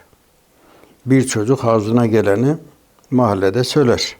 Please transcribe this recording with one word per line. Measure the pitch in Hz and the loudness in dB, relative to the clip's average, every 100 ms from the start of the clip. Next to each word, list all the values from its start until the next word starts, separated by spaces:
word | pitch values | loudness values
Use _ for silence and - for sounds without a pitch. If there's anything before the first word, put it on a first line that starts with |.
| _ _ _ _ _ _ _ _ _ _ 123 | _ _ _ _ _ _ _ _ _ _ -2
Bir | 131 127 | 0 0
çocuk | 113 107 131 | -2 -2 -2
ağzına | 120 113 104 120 117 | 0 0 0 0 2
geleni | 113 101 101 131 160 - _ _ _ - | 0 2 0 0 -2 -8 _ _ _ -4
mahallede | 123 120 101 98 110 | 0 0 0 0 0
söyler. | 127 151 127 92 - - | -2 0 2 0 -2 -10